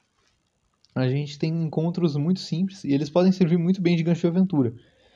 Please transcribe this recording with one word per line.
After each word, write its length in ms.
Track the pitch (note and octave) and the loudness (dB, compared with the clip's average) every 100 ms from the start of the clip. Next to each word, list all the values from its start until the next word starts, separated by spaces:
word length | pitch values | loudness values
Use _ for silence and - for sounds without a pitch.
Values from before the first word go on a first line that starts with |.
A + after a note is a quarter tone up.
| _ _ _ _ _ _ _ _ _ | _ _ _ _ _ _ _ _ _
A 140 | B2+ B2+ | -4 -2
gente 300 | C#3 D3 D3 | -2 -4 -6
tem 140 | D#3+ E3 | -4 -2
encontros 540 | D#3+ - E3 E3+ E3+ C#3+ | -2 -2 -2 0 0 0
muito 240 | D3+ F#3+ | 0 -2
simples 440 | - D#3+ F#3+ - | -4 -4 -4 -4
e 80 | C#3+ | -2
eles 180 | C#3 D3 | -2 0
podem 220 | F3 F#3 | 2 2
servir 260 | F#3 E3+ F3 | 2 2 2
muito 220 | E3+ F#3+ | 2 2
bem 160 | F3 E3+ | 2 2
de 60 | |
gancho 180 | D#3+ E3 | 0 0
de 60 | F3 | 0
aventura. 480 | E3+ F#3 D3 A#2+ - _ _ _ | 2 2 2 0 -2 _ _ _